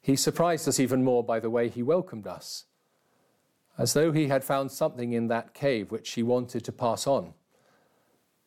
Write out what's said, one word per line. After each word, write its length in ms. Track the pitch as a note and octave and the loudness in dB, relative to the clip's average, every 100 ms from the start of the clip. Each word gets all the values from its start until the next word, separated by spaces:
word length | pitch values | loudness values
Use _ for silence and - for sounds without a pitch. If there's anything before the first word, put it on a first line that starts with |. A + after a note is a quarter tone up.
he 160 | - C3+ | 2 2
surprised 500 | - D3 F3 E3 - | 2 2 2 2 0
us 140 | C3 | 2
even 200 | B2+ C3 | 2 4
more 220 | C3 B2 | 4 2
by 160 | A#2+ A2+ | 2 -2
the 100 | A2+ | 0
way 200 | A#2+ A#2+ | 0 0
he 120 | A#2+ | -2
welcomed 460 | A#2+ F3 F3+ A2+ G2 | 0 0 0 -10 -10
us, 380 | E2+ - - - _ _ _ _ _ _ _ _ _ _ - | -12 -12 -14 -16 _ _ _ _ _ _ _ _ _ _ -4
as 160 | B2 | 0
though 180 | C#3+ E3 | 4 4
he 160 | D#3 D3 | 2 2
had 160 | C3+ | 0
found 260 | C3+ C#3 C3+ | 0 -2 -2
something 440 | - D#3 B2+ A#2+ | -2 -4 -2 -4
in 140 | A#2 A2+ | -2 0
that 260 | A#2 - | -2 -4
cave 360 | - C#3+ A#2+ F#2+ | -4 0 0 -2
which 220 | A2 - | -8 -6
he 100 | - | -2
wanted 440 | A2+ B2 B2 A#2 - | 0 0 0 -8 -8
to 60 | |
pass 340 | - A#2+ G#2+ - | -4 -2 0 0
on, 260 | C3 F2 - _ _ _ _ _ _ _ _ _ _ | -2 -2 -18 _ _ _ _ _ _ _ _ _ _